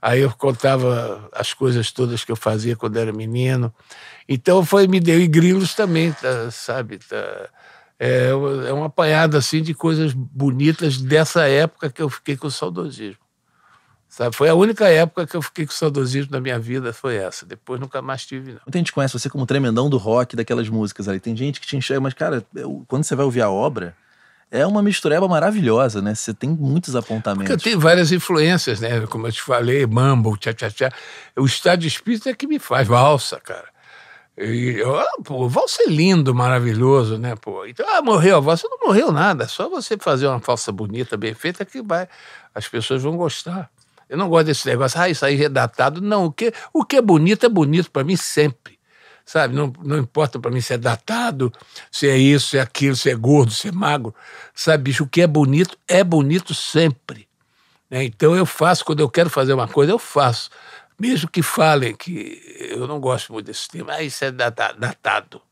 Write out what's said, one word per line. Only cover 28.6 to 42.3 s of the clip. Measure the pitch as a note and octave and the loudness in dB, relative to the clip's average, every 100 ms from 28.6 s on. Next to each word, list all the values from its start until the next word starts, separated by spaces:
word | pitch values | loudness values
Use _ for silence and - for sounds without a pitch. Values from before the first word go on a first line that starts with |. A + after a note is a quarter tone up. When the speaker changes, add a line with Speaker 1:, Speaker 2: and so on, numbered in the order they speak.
| - G#2 | 0 -4
Speaker 1:
né? | A2+ A#2 G#2+ | -2 -2 -4
Como | A#2 A2+ | -6 -6
eu | |
te | A2+ | -8
falei, | - B2+ A#2+ C3+ B2+ | -2 0 2 2 2
mambo, | A2+ C3+ C3 A2 G#2 | 2 4 4 2 -2
tchá, | - | -4
tchá, | A2+ A2 | -6 -8
tchá. | G#2+ C3 - - - - - | -2 -4 -4 -20 -20 -12 0
O | C3+ | 0
estado | - - F3+ | 2 2 2
de | D#3+ | 0
espírito | - - A3+ C4 | -6 -4 -4 -4
é | |
que | B3+ C#4 | -6 -4
me | D4+ | -6
faz | - B2+ A#2+ | -2 0 2
valsa, | A#2+ C3+ D3 - - | 4 6 4 0 -10
cara. | - F2+ - _ _ - - - _ - | -12 -16 -16 _ _ -20 -20 -20 _ -10
E, | G#2 A#2 B2 A2+ | -4 -2 -2 -2
ah, | A#2 C#3+ C#4+ - - | 0 0 -2 -4 -10
pô, | C3 B2+ | -4 -2
valsa | C3 B4 - | 0 0 2
é | A#4 | 2
lindo, | D#3 F3 F#3 C3+ | 4 4 4 4
maravilhoso, | B2 B2 B2+ A#2+ A2 B2+ C#3 A2+ A2 | 2 2 2 2 2 4 4 4 -2
né, | A#2+ A2+ | -6 -8
pô? | - F#2+ G2+ | -10 -12 -12
Então, | B2 G4+ | -6 0
ah, | G#4+ | 0
morreu | C#4+ G#3 E3+ F3+ | 2 4 6 6
a | |
valsa. | C#3 E3 A4+ | 4 0 -2
Não | B4+ A#4 | -4 2
morreu | G3+ D4 | 4 4
nada. | D3+ F#3 E3+ | 2 2 0
É | A#2 | -4
só | - A#3+ | -6 -6
você | F4+ A3 G#3 | -6 -6 -6
fazer | F#3+ C3+ C#3 | -2 0 0
uma | B2+ | -2
valsa | - B2 - | -2 -4 -4
bonita, | G2 G#2+ A2 B2 A2 | -8 -8 -6 -6 -6
bem | A2 | -6
feita, | A2+ D#3+ F3+ G3 | -6 -8 -8 -10
que | C4+ | -12
vai... | A3 E3+ F3+ - - | -4 -4 -4 -14 -20